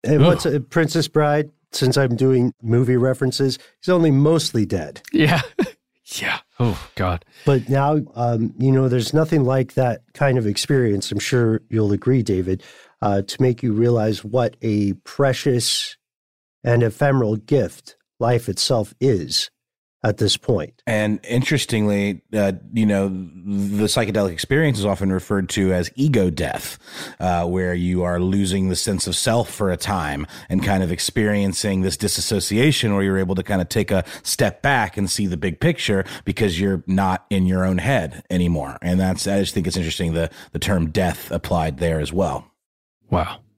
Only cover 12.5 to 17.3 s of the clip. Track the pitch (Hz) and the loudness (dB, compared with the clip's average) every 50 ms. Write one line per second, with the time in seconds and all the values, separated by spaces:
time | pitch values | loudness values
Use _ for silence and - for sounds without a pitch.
12.5 | 95 95 - - - - - _ _ _ - 104 101 98 98 - - - 123 127 | -4 -4 -6 -20 -20 -20 -20 _ _ _ -2 0 0 0 -2 -4 -2 0 2 2
13.5 | 120 - - 120 107 107 117 120 120 113 107 110 107 92 - 104 110 127 120 110 | 2 0 -2 -2 0 2 2 2 2 2 2 0 -2 -4 -6 -4 -2 0 0 0
14.5 | - _ - 110 104 104 101 101 95 - _ - - - 139 135 127 - - 147 | -4 _ -4 -2 0 0 0 0 -2 -4 _ -16 -2 0 2 2 2 0 0 0
15.5 | 127 120 113 - - - - - - _ _ _ _ _ _ _ _ _ _ _ | 0 0 0 -2 -2 -4 -6 -8 -12 _ _ _ _ _ _ _ _ _ _ _
16.5 | _ _ - 120 120 120 120 113 107 - 147 143 139 131 117 107 | _ _ 0 2 2 4 2 2 0 0 0 2 2 2 2 0